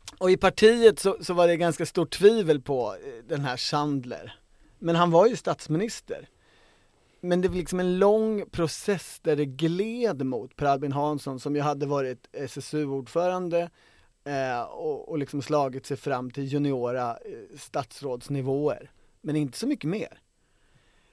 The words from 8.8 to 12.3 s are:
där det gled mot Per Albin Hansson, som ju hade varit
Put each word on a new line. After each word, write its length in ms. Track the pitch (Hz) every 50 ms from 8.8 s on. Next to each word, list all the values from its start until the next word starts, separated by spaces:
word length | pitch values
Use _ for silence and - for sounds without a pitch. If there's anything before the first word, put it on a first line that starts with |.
| - - 202 165 - - - - -
där 140 | 165 151
det 100 | 143 147
gled 800 | 143 131 135 160 165 170 180 208 220 226 247 247 220 180 131 135
mot 300 | 131 127 117 107 131 _
Per 100 | - 151
Albin 260 | 143 139 135 139 143 135
Hansson, 480 | 143 143 151 151 143 - 143 131 127
som 160 | - 147 143
ju 60 | 147 143
hade 240 | 151 147 143 147
varit 420 | 139 143 139 135 127 127 - _ _